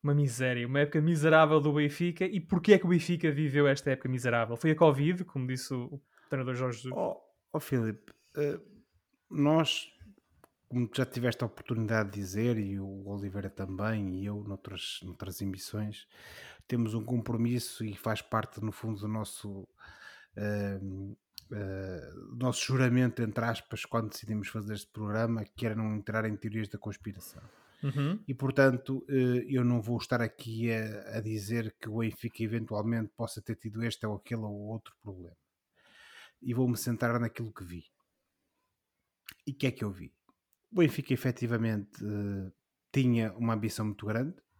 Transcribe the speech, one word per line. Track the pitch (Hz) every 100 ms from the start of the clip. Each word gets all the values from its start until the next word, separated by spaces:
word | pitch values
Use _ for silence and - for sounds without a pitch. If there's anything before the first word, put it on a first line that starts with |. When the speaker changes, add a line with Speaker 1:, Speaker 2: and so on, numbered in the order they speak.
Speaker 1:
Uma | 143
miséria, | 143 139 117 127 123 120
uma | 135
época | 143 156
miserável | 156 165 156 156 156 156
do | 151
Benfica. | 147 147 143 175 165
E | 185 196
porquê | - 180 -
é | 190
que |
o | 175
Benfica | 175 - 170 165
viveu | 139 151 143 143
esta | 143 -
época | 131 131
miserável? | 127 123 117 113 117
Foi | 160
a | 156
covid, | 165 135 147 180
como | 180 135 127
disse | 127 -
o, | 127 120
o | 139 _ _ _
treinador | 139 127
Jorge | 123 127 110
Jesus? | 127 -
Speaker 2:
Ó, | - - _ _ _
ó, | 160
Filipe, | - 131 110 104 - - _ 151
eh, | 147 165 - - _ _ _ _ _
nós, | 147 143 160 156 - - _ - - _ _ _ _ _
como | 123 117
já | - 127
tiveste | 123 120 -
a | 117
oportunidade | - - 113 110 113 98
de | 101
dizer, | 92 101 120 113
e | 101 98
o | 95 98 98
Oliveira | 101 101 101 95
também, | - 95 95 107 110 95 92
e | 98
eu | 104
noutras, | 101 92 - 95 - -
noutras | 90 87 95 90
emissões, | 101 95 - 107 107 104 - - - - - - -
temos | 120 113
um | 113
compromisso | 113 123 113 117 117 123 - -
e | 110 98
faz | 110 110
parte, | - 110 104 -
no | 107
fundo, | - 113 104
do | 107
nosso, | 110 104 - 104 98 95 _ - - - - - 101
ehm, | 104 104 101 98 98 95 98 107 _ - -
eh, | 104 98 95 95 90 - - -
do | 120
nosso | 123 120
juramento, | - 131 127 123 123 -
entre | 110 120
aspas, | 117 113 - 110
quando | - 117 110
decidimos | - 104 107 92
fazer | 110 101
este | 104 -
programa, | - 104 107 117 113
que | 98 - 117
era |
não | 110 110
entrar | 107 101 110
em | 110 101
teorias | 110 110 104
da | 104
conspiração. | 107 101 - 101 - - - _ _ _
Speaker 1:
Uhum. | 143 135 143 208 -
Speaker 2:
E, |
portanto, | 123 135 131 135 123 - 131 -
eh, | 135 127 123 123
eu | 131
não | 120 120
vou | 110 117
estar | - 120
aqui | 113 - 113 113 117
a, | 113 110 104 104 110
a |
dizer | 107 110 98 117 110 _
que | 113
o | 110
Benfica | 113 - 117 -
eventualmente | 113 117 110 127 110 117 107 -
possa | 113 -
ter | - 110
tido | 110 110
este | 117 - 110
ou | 101
aquele | - 117
ou | 107 104 104
outro | 107 - _
problema. | 104 92 85 85 _ _ _ _ _ - - - - _
E | 131
vou-me | 120 127 113
centrar | 123 113 117 117
naquilo | 117 - 113
que | -
vi. | 90 87 - _ _ _ _ _ _ _ _ _ _ _ _ _ - - -
E |
o | 131
que | 135
é |
que | -
eu | 104
vi? | 92 - _ _ _ _ _ _
O | -
Benfica, | 160 - -
efetivamente, | 131 131 120 117 117 113 107 101 -
eh, | 104 104 101 98 92 _ _ _ _
tinha | 139 127 117 110
uma | 107 117
ambição | 110 107 -
muito | 107 101 104
grande. | 110 139 180 _